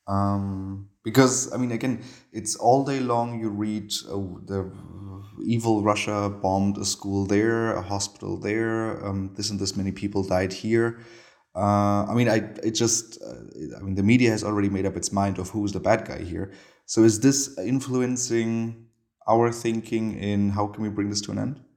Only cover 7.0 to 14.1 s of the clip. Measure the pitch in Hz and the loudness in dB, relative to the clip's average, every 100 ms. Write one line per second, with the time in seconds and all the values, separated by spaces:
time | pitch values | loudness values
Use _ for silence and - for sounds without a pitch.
7 | 98 98 98 104 113 113 113 92 92 101 | -2 -2 2 2 4 2 0 -2 -4 -4
8 | - - 98 95 101 110 113 113 110 - | -4 -8 -8 -6 -2 -2 -2 -2 -4 -6
9 | 101 98 95 95 101 98 98 101 95 95 | -4 -4 -6 -6 -4 -2 -4 -2 -4 -4
10 | 101 101 92 90 95 - 110 117 117 117 | -4 -2 0 2 0 -2 0 2 2 -2
11 | - - - _ _ 92 101 101 101 101 | -16 -20 -20 _ _ -2 2 4 4 2
12 | - 120 120 110 104 - 110 113 113 - | 2 2 4 2 0 -4 -2 2 2 2
13 | - - 55 62 - - 73 58 95 95 | -4 -16 -16 -16 -16 -14 -12 -10 -4 2
14 | 101 | 6